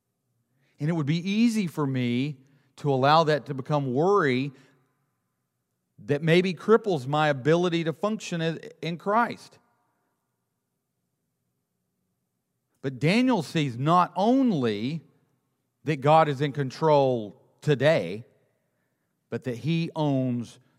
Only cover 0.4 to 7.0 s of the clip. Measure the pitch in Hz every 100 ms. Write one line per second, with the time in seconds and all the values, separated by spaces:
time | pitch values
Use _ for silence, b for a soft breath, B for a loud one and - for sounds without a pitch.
0.4 | _ _ _ - 147 170 139 170 185 214
1.4 | 233 220 180 156 143 131 120 120 143 139
2.4 | b b b - 147 131 135 160 151 147
3.4 | - 139 - 151 135 123 180 202 147 127
4.4 | 143 b b b b b _ _ _ _
5.4 | _ _ _ _ _ - 104 143 160 170
6.4 | 185 160 - 220 214 160